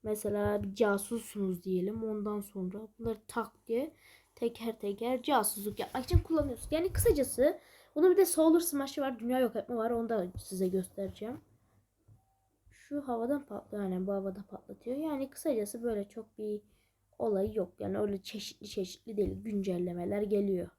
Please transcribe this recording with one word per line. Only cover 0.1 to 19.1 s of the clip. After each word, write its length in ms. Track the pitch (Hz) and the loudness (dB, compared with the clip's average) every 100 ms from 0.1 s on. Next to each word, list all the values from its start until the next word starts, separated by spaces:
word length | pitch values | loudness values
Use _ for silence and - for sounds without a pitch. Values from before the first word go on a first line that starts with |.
| 208 208 202 208 208 | -2 0 0 2 0
bir 120 | 202 | -2
casussunuz 880 | 196 214 202 202 233 226 208 190 180 | 2 4 4 0 -6 -6 -2 -2 -2
diyelim. 400 | 190 185 190 220 | -2 0 0 -2
Ondan 360 | 220 214 208 208 | -4 -4 -2 -4
sonra 380 | 202 196 185 202 220 _ | -6 -6 -6 -6 -12 _
bunları 220 | 226 220 - | -4 -4 -6
tak 380 | - 220 _ - | -6 -6 _ -2
diye 280 | 233 311 - - - _ | 0 0 -8 -20 -20 _
teker 440 | - 233 233 226 220 | -4 -4 -2 -6 -4
teker 440 | 202 202 233 254 | -4 -2 0 0
casusluk 560 | 247 262 208 - 202 196 | 4 4 4 -2 -6 -4
yapmak 260 | - 254 | -6 -6
için 140 | 254 - | 4 4
kullanıyorsunuz. 540 | - 320 285 233 - | 4 0 0 -4 -2
Yani 200 | 311 359 | 0 0
kısacası 680 | - 480 302 262 - 285 381 - - - | 2 4 4 2 4 4 4 -10 -20 -8
bunun 160 | - 359 | 4 6
bir 60 | 370 | 8
de 100 | 381 | 6
Solar 340 | - 320 330 | 6 6 6
Smash'ı 400 | 339 285 269 - | 4 -2 -2 -2
var. 180 | 269 240 | -2 -2
Dünya 200 | 233 254 | 0 2
yok 180 | 247 226 | 2 0
etme 200 | 196 240 | -4 -2
var. 140 | 220 | 0
Onu 180 | 233 233 | 0 0
da 180 | 226 180 - | 0 -2 -6
size 300 | - 185 185 | -8 -2 0
göstereceğim. 720 | 190 180 - 190 - 214 294 _ _ _ _ _ _ _ - _ _ _ _ _ | 0 -2 -6 -8 -6 -10 -10 _ _ _ _ _ _ _ -20 _ _ _ _ _
Şu 380 | - - 294 277 | -20 -8 -6 -4
havadan 380 | 233 233 285 277 | -4 0 -2 -4
patlıyor. 360 | 202 - 208 | -12 -8 -4
Yani 240 | 196 185 185 | -2 -2 -2
bu 60 | |
havada 300 | 196 190 190 | -2 -4 -8
patlatıyor. 540 | 196 196 - 196 - 262 | -12 -16 -16 -14 -8 -4
Yani 340 | 320 285 269 | -2 -2 -4
kısacası 520 | - 330 240 202 233 | -4 0 0 0 -4
böyle 260 | 233 214 202 | -2 -2 -4
çok 300 | - 220 - | -10 -16 -8
bir 220 | 214 208 _ _ _ _ _ _ | -6 -6 _ _ _ _ _ _
olay 360 | 233 196 208 | 0 2 0
yok. 180 | 214 180 _ | 0 -4 _
Yani 200 | 202 196 | -4 -2
öyle 240 | 214 196 | 0 -2
çeşitli 460 | - 214 - - 202 | -6 -10 -10 -14 -10
çeşitli 480 | - 185 - - | -6 -6 -8 -8